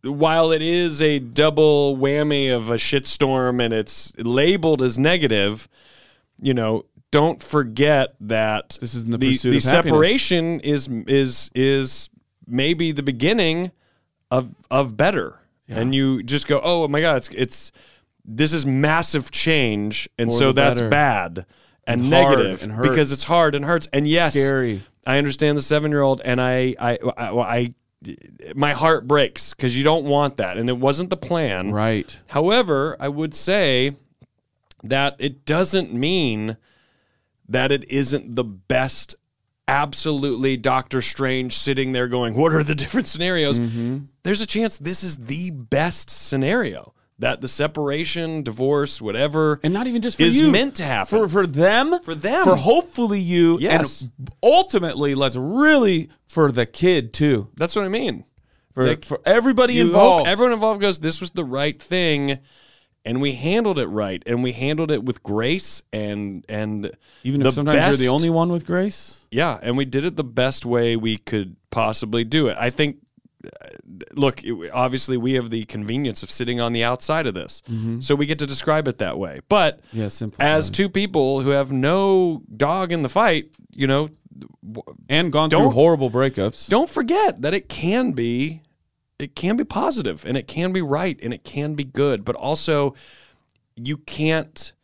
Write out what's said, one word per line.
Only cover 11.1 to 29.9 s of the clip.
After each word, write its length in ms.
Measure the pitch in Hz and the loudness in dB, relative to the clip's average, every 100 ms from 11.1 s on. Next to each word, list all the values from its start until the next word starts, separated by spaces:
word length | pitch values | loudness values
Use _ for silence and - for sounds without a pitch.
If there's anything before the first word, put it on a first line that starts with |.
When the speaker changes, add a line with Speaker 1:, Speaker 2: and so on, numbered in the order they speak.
| 139 131 123 - 127 | 2 2 -2 -6 0
Speaker 1:
is 540 | 135 139 131 - - _ _ _ - | 2 2 -2 -6 -8 _ _ _ -6
maybe 460 | 120 143 165 165 | -2 0 0 -2
the 100 | 143 | -2
beginning 680 | 139 123 151 226 165 160 180 _ _ _ _ _ _ | -4 0 0 2 0 0 -6 _ _ _ _ _ _
of, 220 | 123 123 - _ | -2 -2 -14 _
of 240 | 131 135 104 | -2 0 0
better. 440 | 170 196 73 - _ _ - | 0 0 -6 -12 _ _ -10
Speaker 2:
Yeah. 120 | 113 | -4
Speaker 1:
And 140 | 120 135 | 0 2
you 280 | 135 127 | 2 0
just 240 | 120 143 - | -2 -4 0
go, 140 | 143 | 0
"Oh 240 | 165 170 151 | 2 0 0
my 140 | 147 | 2
God, 160 | 165 139 | 2 0
it's, 120 | - | -2
it's, 420 | 92 127 - - _ - _ _ _ | -4 -4 -4 -12 _ -20 _ _ _
this 300 | - 113 151 | -14 -2 0
is 120 | 165 139 | 0 0
massive 680 | 131 151 160 170 151 123 | 0 2 2 0 -4 -4
change." 760 | - 165 156 120 104 104 107 - - | -2 0 2 2 0 -4 -6 -10 -4
And 140 | 117 | -2
Speaker 2:
For 60 | 117 | 2
Speaker 1:
so 100 | 135 | 2
Speaker 2:
the 60 | |
Speaker 1:
that's 260 | 135 139 120 | 4 2 2
Speaker 2:
better. 100 | 113 | 2
Speaker 1:
bad 560 | 143 143 104 87 85 90 _ _ _ - | 2 2 0 -4 -10 -14 _ _ _ -4
and 160 | 120 | 0
Speaker 2:
And 120 | 127 | 4
hard 160 | 170 139 123 | 6 6 4
Speaker 1:
negative 260 | 101 92 | 2 -2
Speaker 2:
and 80 | 107 | -8
hurts. 160 | 107 120 | -2 0
Speaker 1:
because 220 | 123 170 | 2 0
it's 120 | 139 - | -2 0
hard 300 | 170 160 143 | 2 2 0
and 100 | 143 | -2
hurts. 220 | 170 - | -2 0
And 160 | 139 147 | 0 2
yes, 260 | 165 165 | 2 2
Speaker 2:
Scary. 500 | 143 139 135 123 98 - _ - | 2 2 2 -2 -4 -10 _ 0
Speaker 1:
I 120 | 139 | 0
understand 400 | 143 135 151 147 | 0 0 0 0
the 40 | |
seven-year-old, 600 | - 151 151 147 139 131 | 0 0 0 2 2 0
and 160 | 127 123 | -2 0
I, 340 | 127 127 127 - | 0 0 0 -2
I, 180 | 120 120 123 - | -4 -2 -4 -6
I, 120 | 113 | -4
I, 440 | 117 107 117 120 - _ _ - 73 - - - 139 | -2 0 -2 -2 -8 _ _ -18 -18 -20 -20 -12 -2
my 160 | 147 | -2
heart 340 | 143 160 156 120 | 2 2 2 2
breaks 460 | 147 131 - - | 2 2 -2 -10
'cause 220 | - 127 123 | -4 -2 2
you 80 | |
don't 220 | 143 | 2